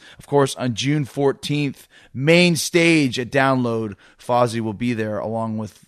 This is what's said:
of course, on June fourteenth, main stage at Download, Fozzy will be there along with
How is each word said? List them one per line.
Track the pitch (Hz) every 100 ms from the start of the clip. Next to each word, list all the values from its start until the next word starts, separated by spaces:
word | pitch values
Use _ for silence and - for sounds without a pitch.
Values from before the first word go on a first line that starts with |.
| - -
of | -
course, | 143 135 -
on | 123
June | 101 131 151
fourteenth, | 131 143 139 - - 147 143 - - - -
main | 117 143 170 180 156
stage | - 170 170 160 135 120
at | 120
Download, | 139 135 131 120 113 110 98 - _
Fozzy | - 123 123 117
will | 110
be | 98 120
there | 110 107 104
along | 107 113 113 110
with | 107 -